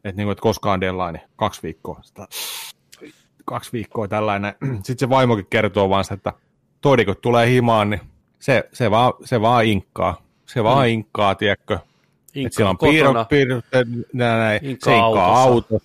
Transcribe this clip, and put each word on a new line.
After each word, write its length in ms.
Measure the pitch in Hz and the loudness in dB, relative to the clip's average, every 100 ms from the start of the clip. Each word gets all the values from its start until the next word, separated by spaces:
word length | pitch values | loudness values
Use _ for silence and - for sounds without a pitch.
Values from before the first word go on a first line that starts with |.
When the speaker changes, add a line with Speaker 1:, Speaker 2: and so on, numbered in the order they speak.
Speaker 1:
että, 140 | 104 95 | -10 -6
niin 80 | |
kuin, 60 | 101 | -6
että 100 | 98 | -2
koska 300 | 113 101 107 | -2 -2 -2
on 100 | 92 | -2
deadline, 400 | 92 92 87 80 _ | -2 -4 -8 -8 _
kaksi 280 | - 107 - | -6 -6 -6
viikkoa. 360 | 80 - - 78 | -14 -12 -16 -16
Sitä, 240 | _ - - - - - - - _ - - _ _ _ | _ -20 -18 -14 -12 -12 -16 -20 _ -20 -20 _ _ _
kaksi 260 | - 120 - | -10 -10 -8
viikkoa 340 | 120 98 - 101 | -10 -8 -8 -4
tällainen. 460 | 107 107 101 101 - 143 | -2 -2 -2 -6 -8 -8
<clears throat> 140 | 113 | -8
Sitten 160 | 98 123 | -8 -6
se 100 | 123 | 0
vaimokin 380 | 131 127 110 95 | 2 4 0 0
kertoo 400 | 113 104 101 98 | -2 0 0 2
vaan 140 | 98 | 0
sitä, 100 | 92 | -2
että 200 | 98 - - _ _ _ _ | -8 -10 -12 _ _ _ _
Todikot 400 | 147 127 98 92 | 2 2 2 -2
tulee 280 | 123 120 117 | 0 2 4
himaan, 400 | 127 120 113 104 | 2 2 2 0
niin 120 | 104 - _ _ _ | -4 -10 _ _ _
se, 300 | - 120 - | 0 0 -2
se 180 | - 117 | -4 0
vaan, 220 | 110 123 - | 2 0 -2
se 160 | - 110 | -4 0
vaan 240 | 110 123 | 2 2
inkkaa. 560 | 113 98 - - 90 85 _ _ | 2 0 -4 -4 -4 -4 _ _
Se 180 | - 131 | -10 -2
vaan 240 | 107 135 123 | 0 2 2
Speaker 2:
Mm. 60 | |
Speaker 1:
inkkaa, 420 | 113 - - 101 | -2 -6 -2 0
tiedätkö? 380 | 95 104 98 - 98 _ _ _ _ _ | 0 -2 -4 -4 -8 _ _ _ _ _
Speaker 2:
Inkkaa 120 | 139 127 | -10 -8
Speaker 1:
Et 60 | |
siellä 160 | - 101 | 0 0
on 80 | 90 | 2
Speaker 2:
kotona. 480 | 156 156 143 120 | 2 4 2 0
Speaker 1:
piirro-, 360 | 113 143 127 127 - | 0 0 0 -4 -2
piirro-, 340 | 131 120 120 - | -2 -2 -6 -8
nää, 240 | 127 120 113 | -2 0 2
näin. 280 | 110 107 | 0 -2
Speaker 2:
Inkkaa 280 | 139 123 127 | -4 -4 2
Speaker 1:
Se 40 | 117 | 4
inkkaa 440 | 113 107 90 117 | 4 4 4 4
Speaker 2:
autossa. 20 | 131 120 - 110 | 4 2 0 -6